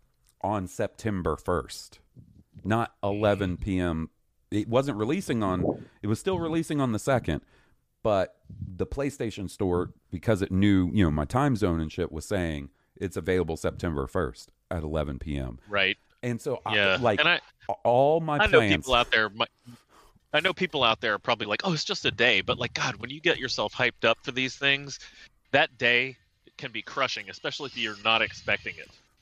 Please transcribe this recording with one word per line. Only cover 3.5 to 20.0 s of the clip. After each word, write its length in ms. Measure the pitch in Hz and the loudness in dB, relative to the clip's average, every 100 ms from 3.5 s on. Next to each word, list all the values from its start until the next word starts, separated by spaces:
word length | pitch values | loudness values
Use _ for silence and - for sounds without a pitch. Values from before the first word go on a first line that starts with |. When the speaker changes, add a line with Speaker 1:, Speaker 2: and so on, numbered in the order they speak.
| 90 | -2
Speaker 1:
P 220 | 107 92 | -2 0
M. 320 | 87 80 80 - _ _ _ | 0 -2 -4 -10 _ _ _
It 180 | 104 104 | -4 0
wasn't 300 | 117 139 104 | 0 2 -2
releasing 440 | 107 175 - 120 | -2 -2 -2 -2
on, 440 | 98 92 87 - - _ | 0 0 0 -4 -10 _
it 60 | 104 | -2
was 120 | 110 | -2
still 180 | - 185 | 0 -2
releasing 400 | 165 165 165 151 | 0 -2 -2 0
on 120 | 131 | 0
the 60 | 107 | 0
second, 420 | - 131 - 76 - _ _ _ _ _ | 2 0 2 -4 -4 _ _ _ _ _
but 340 | 113 101 90 - _ - 87 90 | 2 2 2 -4 _ -14 -14 -6
the 100 | 95 | -6
PlayStation 640 | - 139 - 120 101 90 | -2 -4 -4 -6 -6 -10
Store, 440 | - 98 87 90 - _ | -2 0 2 0 -6 _
because 320 | 90 - 104 | -6 0 2
it 100 | 92 | 2
knew, 380 | 92 104 95 90 | 4 6 6 4
you 120 | 104 | 4
know, 60 | 90 | 4
my 140 | 76 | 4
time 320 | 73 127 147 117 | 0 2 2 2
zone 240 | 98 82 | 2 0
and 100 | 80 | -2
shit, 220 | - 85 | -4 -4
was 120 | 78 - | -6 -4
saying 420 | 101 85 76 69 _ _ - | -2 -2 -4 -8 _ _ -8
it's 200 | 98 95 | -6 -4
available 400 | 82 92 82 80 | 0 2 2 0
September 500 | 87 69 90 73 65 | -4 -2 -4 -2 -2
first 460 | 92 73 - - _ _ | -2 -2 -4 -20 _ _
at 120 | 87 | -6
eleven 360 | 76 78 73 67 | -4 -2 -2 -6
P 200 | 76 71 | -6 -6
M. 200 | 65 60 - | -6 -10 -6
Speaker 2:
Right. 260 | 101 95 - _ _ | 0 0 0 _ _
Speaker 1:
And 160 | 123 117 | -8 -6
so, 220 | 147 123 - | -4 -6 -2
I, 80 | |
Speaker 2:
Yeah. 240 | 107 101 110 | 2 4 4
Speaker 1:
like, 180 | 120 104 | 2 4
Speaker 2:
And 80 | 156 | 2
I, 100 | 175 - _ - - | 2 -2 _ -8 -2
Speaker 1:
all 380 | - 123 139 160 | 2 4 4 2
my 160 | 160 151 | 0 0
Speaker 2:
I 80 | 214 | 6
know 120 | 165 | 6
Speaker 1:
plans 180 | 107 78 | 6 2
Speaker 2:
people 180 | 127 | 2
out 160 | 123 120 | 2 4
there, 200 | 117 107 | 2 2
my, 160 | 104 117 _ - 117 _ - | 0 -6 _ -20 -20 _ -20